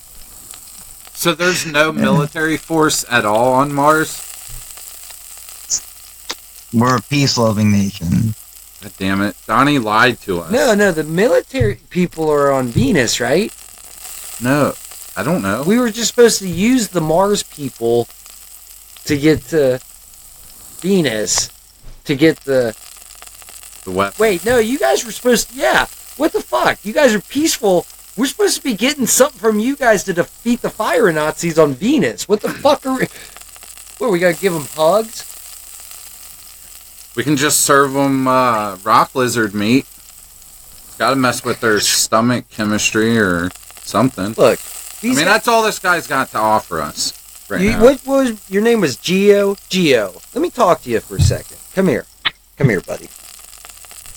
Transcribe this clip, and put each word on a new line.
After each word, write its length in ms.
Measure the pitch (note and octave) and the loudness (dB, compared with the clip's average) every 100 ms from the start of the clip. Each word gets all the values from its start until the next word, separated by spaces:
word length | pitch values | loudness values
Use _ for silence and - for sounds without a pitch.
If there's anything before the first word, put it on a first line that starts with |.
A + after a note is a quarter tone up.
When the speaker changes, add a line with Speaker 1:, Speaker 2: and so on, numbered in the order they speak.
| - - - - - - - - - - - - | -8 -20 -20 -20 -20 -20 -20 -20 -20 -20 -18 -6
Speaker 1:
So 180 | E3+ | -4
there's 320 | D#3+ F3+ E3+ E3 | 0 -2 -2 -2
no 280 | D3 D#3 | 0 0
military 640 | D#3 - D3 D3 E3 D#3 D#3 | 0 0 2 0 -2 -2 -2
force 480 | - D#3+ D#3 - - | -2 0 2 0 -2
at 140 | A#2+ | 0
all 300 | G#2+ G#2+ B2+ | 2 2 4
on 180 | B2+ C#3+ | 2 0
Mars? 480 | C#3+ C#3+ D#3 D3+ - - - - - - - - - - - - - - - - - - - - - - - - - - | 2 2 2 0 -8 -16 -16 -16 -16 -18 -20 -20 -20 -20 -20 -20 -20 -20 -16 -8 -8 -10 -20 -20 -20 -16 -16 -16 -20 -4
Speaker 2:
We're 240 | A#2 B2 B2 | 0 2 2
a 40 | |
peace-loving 680 | - C#3+ C3+ B2 A2+ G#2 G#2+ | 0 0 0 2 0 2 2
nation. 640 | G2+ G2 - - - A2+ - - - - - | 2 0 -4 -2 0 0 -4 -14 -20 -20 -20
Speaker 1:
God 100 | G2+ - | -16 -8
damn 240 | F#2+ G2 | -4 -2
it. 140 | G2+ - - | -2 -6 -2
Donnie 320 | A2 C#3 C#3+ | 0 2 2
lied 400 | G#2+ A2 B2 A#2 | 2 4 4 2
to 200 | - F2 | -4 -4
us. 100 | E2 | -2
Speaker 3:
No, 220 | A#3+ C#4 | 0 2
no, 180 | G#3 G3+ | 4 2
the 120 | D#3+ | 0
military 720 | D3+ E3 A#3 C4 - C4 A#3+ B2 - | -2 0 2 2 0 -2 -2 -4 -6
people 380 | F3+ F3 - D#3 | -2 -2 -2 0
are 200 | D3 C#3+ | 2 2
on 160 | C3+ B2 | 0 0
Venus, 520 | C#3 C4 F3 A2 - | 0 2 2 0 -2
right? 320 | A#2+ D#3+ A3+ - - - - - - - - - | 0 0 -2 -8 -20 -20 -20 -20 -18 -16 -16 -6
Speaker 1:
No, 320 | B2 C#3+ A#2 - - - - F#2 | -2 0 0 -4 -14 -20 -14 -6
I 80 | |
don't 200 | A2+ F3+ | -2 -2
know. 200 | G2 A2 | -2 -2
Speaker 3:
We 140 | D#3 A#3 | 0 2
were 120 | A#3+ | 0
just 160 | A3 A3 | -2 -2
supposed 300 | - A#3 - | 4 4 4
to 80 | F#3+ | -4
use 380 | E3 A3 C4 G3 | -2 2 2 0
the 100 | F3 | -2
Mars 440 | D#3 E3 G3 G3+ | 0 2 2 0
people 640 | - - C3+ - A#2 A#2 A#2+ - - - - - - - - - - | -4 -10 -12 -4 0 0 -2 -8 -20 -20 -20 -20 -20 -20 -20 -12 -6
to 100 | D3 | 0
get 260 | D3+ D3 - | 2 2 0
to 300 | D#3+ C3+ B2+ - - - - - - - - - - | 0 0 0 -8 -20 -20 -20 -20 -20 -20 -20 -20 -8
Venus, 680 | F3 G3 C#3+ G#2+ G2 - - - - _ - - - | 0 2 2 -2 -4 -4 -6 -12 -20 _ -20 -12 -4
to 100 | C3+ | 2
get 220 | D#3+ D3 | 2 2
the 340 | C#3 C3 A#2 - - - - - - - - - - - F#2+ | 0 0 0 -4 -16 -20 -20 -20 -20 -20 -20 -20 -20 -18 -6
Speaker 1:
The 60 | |
weapon. 240 | F#2 G2 - | -2 -2 0
Speaker 3:
Wait, 240 | A3 F3 G#3 | 0 0 0
no, 120 | B3+ | 0
you 220 | A3 D4 | 2 0
guys 260 | D#4 - A#3+ | 0 0 -2
were 60 | |
supposed 380 | F#3 B3 A3+ - | -4 0 0 0
to, 40 | B3+ | -2
yeah. 300 | E4+ D#4 B2 - - - | 0 2 0 -6 -14 -4
What 160 | D#4+ | -2
the 80 | G#4 | -2
fuck? 420 | - D#4+ D#4 - | -4 0 0 -2
You 80 | G3+ | -4
guys 220 | D4+ C4+ | 2 2
are 80 | G#3+ | 2
peaceful. 640 | - C4+ D#4 - G#3 F3 - - - - | -2 -2 -2 0 0 0 -2 -14 -12 -4
We're 120 | C4 | -4
supposed 300 | - G4+ - | 0 -2 -2
to 60 | |
be 120 | C#4+ F#3+ | -4 -2
getting 320 | B3+ D4 A3 | -2 -2 0
something 320 | - C#4+ - | 2 0 0
from 200 | A3 G#3+ | -2 0
you 160 | A#3+ C#4+ | -2 0
guys 280 | B3 G3+ F#3+ | 2 2 0
to 80 | |
defeat 480 | E3+ E3 - A#3 A#3 | -4 -4 -4 -4 -2
the 80 | G3+ | -4
fire 420 | - A3+ C#4+ G3+ | -4 -2 2 2
Nazis 460 | D#3 D3+ D3+ E3+ D#3 | 2 -2 -2 -2 4
on 160 | D3+ | 2
Venus. 540 | B2+ G#3+ D4 B2+ G#2 - | 2 0 2 0 -2 -4
What 120 | G#3+ | -2
the 80 | A3+ | -4
fuck 360 | - C#4 C#4 C4 | -2 0 0 -2
are 120 | C4 | -4
we, 80 | F3 - - - - - - - - - | -6 -8 -20 -20 -20 -20 -20 -20 -18 -6
what, 140 | B3+ | -2
we 80 | F3 | 0
gotta 200 | F3+ D#3+ | 0 0
give 140 | F#3+ | -2
'em 140 | E3 C3 D#3 | -4 -8 0
hugs? 540 | D#3 G3+ A3 - - - - - - - - - - - - - - - - - - - - A#2+ | 2 2 -2 -12 -18 -18 -20 -20 -20 -20 -20 -20 -20 -20 -20 -20 -20 -20 -20 -20 -20 -20 -14 -8
Speaker 1:
We 80 | |
can 140 | B2+ C#3+ | -2 0
just 240 | D3 C#3 | 0 0
serve 340 | - C#3 C#3 C#3 | 2 4 4 2
'em, 320 | C#3 C3+ C3 | 0 0 2
uh, 480 | B2+ B2+ A2 G#2 F#2+ | 2 2 0 -2 -6
rock 320 | G#2+ B2 E3 C3+ | 2 2 2 0
lizard 400 | B2 A#2 G#2+ G#2 | -2 0 -2 -2
meat. 320 | G#2 C3 - - - - - - - - - - - - | 0 0 0 -16 -20 -20 -20 -20 -20 -20 -20 -20 -14 -4
Gotta 160 | A#2 C3+ | -2 0
mess 280 | B2+ A2+ | 0 -2
with 160 | B2 G#2+ | -4 -2
their 200 | A2+ G#2 | 2 2
stomach 640 | - - - A2 A#2+ A#2+ - | 0 -2 0 0 0 -2 -6
chemistry 640 | - G#2 G#2+ - A2 A2 A#2 | -6 -2 -2 0 0 2 2
or 320 | G2 F2 F2+ - - - | 2 0 -2 -8 -20 -20
something. 500 | - G2 C3 - G2 A2+ | -4 0 0 -2 -6 2
Speaker 3:
Look, 220 | C3 F2+ | 2 2
Speaker 1:
I 400 | - - - - | -4 -16 -16 -8
Speaker 3:
these 140 | A3+ C4 | -2 0
Speaker 1:
mean, 80 | F#3 | 2
Speaker 3:
guys 80 | |
Speaker 1:
that's 140 | A3 - | 2 2
all 160 | A3+ | 2
this 160 | G#3+ - | 2 -2
guy's 260 | F#3 E3+ - | -2 -2 -2
got 240 | C#3 B2 | -4 -2
to 40 | A#2 | 0
offer 440 | A2 G#2+ - E2 | 2 2 0 -6
us 320 | D2+ - - - - - - | -6 -6 -10 -10 -20 -20 -8
right 120 | F3+ | -2
Speaker 3:
You, 100 | G3+ | 0
Speaker 1:
now. 100 | A3 | 4
Speaker 3:
what 220 | A#3 C#4 C4 | 4 4 0
was, 280 | C4+ C4 A3 - | 0 0 -4 -4
your 140 | G3 | 0
name 180 | A3+ A#3 | 2 2
was 140 | D#3 A2+ | 0 -2
Geo? 640 | - F#3 G3+ G3+ G3+ G3+ - | -2 2 6 4 4 -2 -6
Geo, 520 | F#3+ D#3+ A#2+ G2 F2+ - A#3 | 0 4 2 0 -8 -10 -4
let 60 | |
me 80 | E4+ | -2
talk 320 | - G3+ D#3 | 2 2 2
to 60 | B2 | 0
you 80 | A2 | -4
for 160 | - F#2+ | -2 0
a 60 | |
second. 360 | - F#2 - - - | 0 0 -6 -20 -10
Come 140 | F#3 F#3 | -2 0
here. 180 | G#2 - _ - - _ - | 0 -4 _ -10 -10 _ 0
Come 100 | C3+ | 0
here, 120 | F#2 | 0
buddy. 280 | - - E2 - - - - - - - - - - | -4 -12 -14 -20 -20 -20 -20 -20 -20 -20 -20 -20 -20